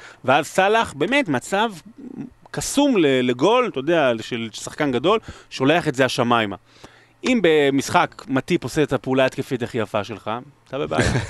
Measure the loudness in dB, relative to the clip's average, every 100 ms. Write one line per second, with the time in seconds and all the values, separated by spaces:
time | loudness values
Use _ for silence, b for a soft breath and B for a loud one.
0 | B B 0 0 2 0 2 2 -2 -4
1 | -2 0 0 -2 -2 -2 -2 -6 -20 -20
2 | -18 -14 -16 -18 -12 -8 -4 2 2 4
3 | 4 4 2 2 2 2 0 -2 0 2
4 | 2 0 -4 -8 -8 -10 -14 -4 -2 0
5 | 2 0 B B B -2 2 2 0 0
6 | 0 2 2 2 2 -4 _ b b b
7 | b _ 0 2 4 4 4 2 2 2
8 | 0 -4 -4 -4 0 -2 -2 -2 0 -2
9 | -2 0 0 0 -6 -6 -6 -4 -4 -4
10 | -6 -10 -8 -10 -10 _ -14 -8 -6 -2
11 | 0 -2 -4